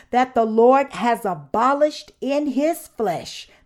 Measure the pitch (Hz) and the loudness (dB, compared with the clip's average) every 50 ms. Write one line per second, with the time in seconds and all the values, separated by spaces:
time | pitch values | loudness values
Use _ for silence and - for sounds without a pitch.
0 | - _ 240 247 254 254 - 233 226 220 220 226 233 247 262 269 269 262 - 180 | -10 _ -2 -2 0 0 0 0 0 0 2 4 6 6 6 4 2 0 -4 -4
1 | 220 240 233 - - 196 175 151 143 - - 208 240 262 285 285 302 302 294 - | -2 -2 -2 -2 -2 -4 -6 -6 -8 -6 -2 0 2 2 2 2 0 0 -2 -4
2 | - - - _ 247 262 285 294 302 277 214 269 294 320 339 - - - _ - | -16 -20 -14 _ -6 -4 -2 -2 -2 -2 -2 0 0 0 -2 -4 -8 -14 _ -6
3 | 226 185 160 139 - - - - - - _ _ _ | -4 -4 -4 -6 -8 -12 -16 -16 -18 -20 _ _ _